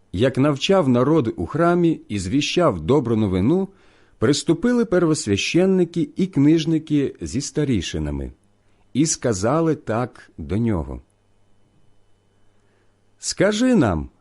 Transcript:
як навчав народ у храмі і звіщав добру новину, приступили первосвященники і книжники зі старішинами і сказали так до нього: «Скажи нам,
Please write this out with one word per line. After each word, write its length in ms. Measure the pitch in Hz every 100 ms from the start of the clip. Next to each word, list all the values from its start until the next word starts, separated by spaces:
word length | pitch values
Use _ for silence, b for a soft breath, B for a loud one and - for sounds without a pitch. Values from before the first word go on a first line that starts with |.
| _
як 260 | 90 127 127
навчав 520 | 147 135 - 196 139
народ 440 | 120 127 160 113 -
у 80 | 85
храмі 560 | 147 170 175 170 - -
і 100 | 104
звіщав 600 | 90 131 139 180 165 90
добру 340 | 78 147 117 110
новину, 540 | 104 92 104 180 190 b b b b b
приступили 680 | 110 147 - 165 240 240 226
первосвященники 1200 | 180 156 151 107 98 - 160 190 185 170 175 151 -
і 120 | 190
книжники 880 | 143 143 165 156 160 156 147 135 -
зі 200 | 85 98
старішинами 920 | - - 143 110 80 82 76 69 65 - _ _ _ _ _
і 120 | 123 156
сказали 680 | - 131 95 131 156 165 147
так 560 | - 110 123 - - -
до 200 | 73 101
нього: 440 | 117 95 69 65 _ _ _ _ _ _ _ _ _ _ _ _ _ _ _ _ _ _ _ _ _ _
«Скажи 560 | - - 185 214 254 233
нам, 340 | 117 82 65 _